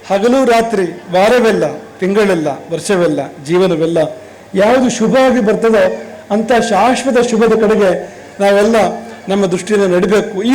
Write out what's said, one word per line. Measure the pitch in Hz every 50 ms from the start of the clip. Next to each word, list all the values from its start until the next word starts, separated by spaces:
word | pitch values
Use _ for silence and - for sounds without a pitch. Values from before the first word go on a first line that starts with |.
| - -
ಹಗಲು | 196 196 208 247 254 269 262
ರಾತ್ರಿ, | 240 226 226 226 226 214 196 180
ವಾರವೆಲ್ಲ, | 160 - - - - 170 185 196 226 247 247 220 220 196 170 160 143 - - - - - -
ತಿಂಗಳೆಲ್ಲ, | 185 185 202 220 208 190 180 165 151 147 135 - - -
ವರ್ಷವೆಲ್ಲ, | 165 151 - - 202 175 175 151 147 143 135 - - - 135
ಜೀವನವೆಲ್ಲ | 143 175 180 190 175 165 151 165 160 170 165 151 - - - - - - - - - -
ಯಾವುದು | 190 202 226 254 262 254 233
ಶುಭ | - - 220 - 240 262 262
ಆಗಿ | 254 226 254
ಬರ್ತದೋ | 202 220 202 180 226 226 220 196 185 - - - - - - - - -
ಅಂಥ | 202 226 220 - 247 226 214 -
ಶಾಶ್ವತ | 202 185 214 254 254 - - 269 233 247 240
ಶುಭದ | - 226 208 233 220 226 220
ಕಡೆಗೆ | 220 202 220 220 202 180 - - - - - - - - - -
ನಾವೆಲ್ಲ | 196 202 202 202 214 226 226 220 185 170 - - - - - - - 185
ನಮ್ಮ | 196 202 196
ದೃಷ್ಟಿಯನ್ನು | 180 185 180 - - 214 202 196
ನಡಿಬೇಕು. | 185 175 180 196 185 214 196 - - - 185 214
ಈ | 240